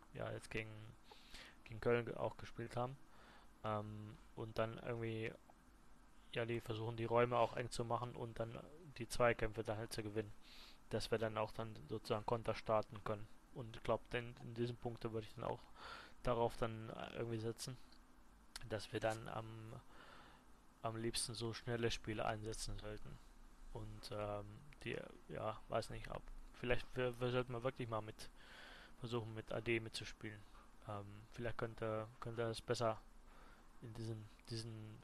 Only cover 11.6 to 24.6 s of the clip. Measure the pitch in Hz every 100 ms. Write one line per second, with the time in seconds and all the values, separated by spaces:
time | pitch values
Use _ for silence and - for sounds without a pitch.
11.6 | 113 107 - 110 - 110 - 117 110 104
12.6 | - 107 - 107 - 104 104 - - 151
13.6 | 113 113 - 110 - 123 120 120 123 117
14.6 | 120 120 123 113 117 110 107 113 - 117
15.6 | - - - - - - 127 117 117 -
16.6 | 117 110 113 - - - 117 113 113 113
17.6 | - 127 - - - - - - - -
18.6 | - 107 - 107 113 110 - 117 110 113
19.6 | 110 123 - - - - - - - -
20.6 | - - 113 110 113 - - 110 117 110
21.6 | - 117 117 - - 107 - 110 107 107
22.6 | - 104 107 107 139 139 - - - -
23.6 | - 113 107 107 - 104 104 104 104 107